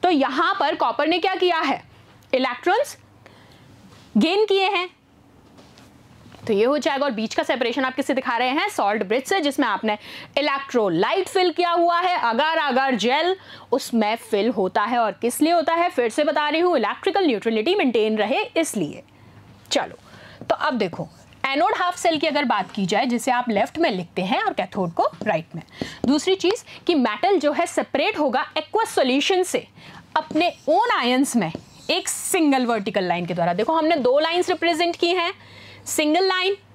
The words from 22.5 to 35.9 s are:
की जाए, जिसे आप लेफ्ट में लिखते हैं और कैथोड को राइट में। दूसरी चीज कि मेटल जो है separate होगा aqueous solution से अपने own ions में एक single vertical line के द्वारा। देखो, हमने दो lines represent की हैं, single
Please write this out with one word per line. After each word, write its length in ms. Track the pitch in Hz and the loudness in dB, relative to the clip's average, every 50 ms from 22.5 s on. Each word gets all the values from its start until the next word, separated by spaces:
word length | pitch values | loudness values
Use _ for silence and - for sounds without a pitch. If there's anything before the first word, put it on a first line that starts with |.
| 233 208 185 190 | 0 0 -2 -4
की 160 | - - 196 | -4 -4 -2
जाए, 200 | 175 208 202 247 | 0 2 2 2
जिसे 240 | 254 233 233 - - | 2 0 -2 0 0
आप 180 | 247 247 247 240 | 0 0 0 0
लेफ्ट 300 | 220 196 220 277 - 311 | 2 0 0 0 0 0
में 120 | 339 320 | 0 0
लिखते 320 | 226 185 175 - - - 180 | 0 -2 -6 -6 -4 -4 -2
हैं 200 | 185 240 339 427 | 0 0 0 0
और 100 | 415 339 | -2 -2
कैथोड 400 | - 185 185 - 208 190 170 170 | -2 -6 -4 -2 -4 -4 -4 0
को 160 | - 370 571 - - - | 0 -2 -2 -2 -4 -4
राइट 320 | 214 190 160 165 - - | -2 -2 -2 -2 -6 -14
में। 80 | 165 - - - - - - - - - | -16 -16 -16 -10 -10 -10 -10 -10 -4 0
दूसरी 280 | 226 277 311 - 370 381 | 2 2 2 2 0 0
चीज 300 | 381 - 339 415 480 - - - - - | 2 2 0 0 0 -4 -14 -20 -12 -2
कि 80 | - 349 | 0 2
मेटल 440 | 302 240 226 208 220 - 349 403 339 | 2 2 0 0 0 2 2 2 4
जो 140 | 269 294 294 | 2 0 0
है 140 | 247 339 | 0 -2
separate 520 | 339 - - 262 - - 269 302 381 427 359 | -2 -2 -4 -4 -2 -2 0 0 0 0 0
होगा 260 | 302 277 220 226 202 - - | 0 0 0 -2 -4 -2 -6
aqueous 340 | 311 311 - - 415 440 - | -6 -6 -2 -2 -2 -2 0
solution 540 | - - 302 262 247 277 285 - 381 359 370 | 0 0 2 2 2 2 2 2 2 2 0
से 240 | - - - - - _ - - - - - - - - | 0 -2 -6 -6 -6 _ -20 -20 -20 -20 -20 -20 -4 -4
अपने 360 | 269 - - - 302 349 349 - - - - | -4 -4 -2 0 0 0 0 -2 -4 -2 2
own 260 | 302 359 453 480 453 370 262 | 2 2 4 2 0 0 2
ions 320 | 240 254 254 285 254 - | 2 2 2 2 2 2
में 160 | 240 190 160 165 - - - - - - - | 0 0 0 -4 -8 -14 -16 -20 -20 -4 -2
एक 180 | 302 359 370 - | -2 -2 -2 -4
single 580 | - - - - - 381 330 294 277 262 254 | -6 -6 -4 -2 0 2 4 4 4 2 2
vertical 380 | 233 240 220 196 220 196 208 190 | 0 -2 -2 -2 -2 -2 -2 0
line 220 | 180 175 175 180 | 0 0 -2 -2
के 80 | 170 180 | -4 -2
द्वारा। 180 | 170 170 175 175 | -2 0 0 0
देखो, 200 | 180 220 - 320 | 0 0 0 0
हमने 240 | 330 311 311 339 | 0 2 2 0
दो 220 | 311 233 247 262 285 | 2 2 2 2 2
lines 300 | 311 330 330 359 359 - | 2 2 0 0 0 0
represent 480 | 370 - - 339 339 302 349 339 339 | -2 0 0 0 0 2 0 -2 0
की 140 | - - 349 | 0 0 0
हैं, 220 | 339 359 339 349 403 - - - - - - - - - - | 0 0 -2 -4 -6 -8 -16 -20 -20 -20 -20 -20 -20 -20 -12
single 420 | - | -8